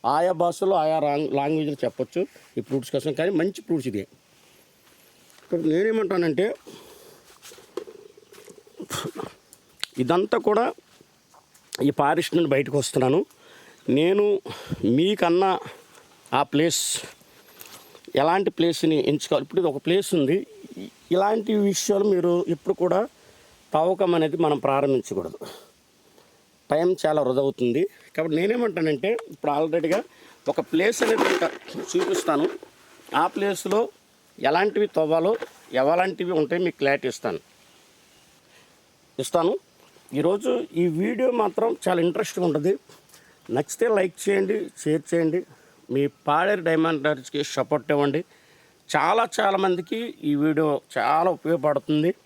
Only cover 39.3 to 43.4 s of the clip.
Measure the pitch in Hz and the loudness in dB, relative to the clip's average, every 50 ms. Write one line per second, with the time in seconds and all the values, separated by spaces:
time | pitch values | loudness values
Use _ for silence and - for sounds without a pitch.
39.3 | - 175 160 175 247 392 _ _ _ _ - - _ - _ - - 139 147 165 | 0 0 2 2 0 -2 _ _ _ _ -20 -20 _ -20 _ -8 -4 0 0 0
40.3 | 196 208 220 254 247 247 - - - 165 175 175 156 160 190 220 247 214 254 262 | 0 0 0 -2 -2 -2 -2 -4 -2 0 0 0 2 0 -2 -2 0 0 0 0
41.3 | 247 240 214 208 - - 220 226 233 - - 185 180 170 165 180 165 - 214 - | 2 0 0 -2 0 -2 -2 -2 -2 -2 -2 0 0 2 2 0 0 -2 -6 -6
42.3 | - - 180 170 147 151 147 180 202 277 _ _ - - _ _ - - _ - | -4 -2 -2 0 0 0 0 0 -2 -2 _ _ -20 -20 _ _ -20 -20 _ -20
43.3 | - _ | -20 _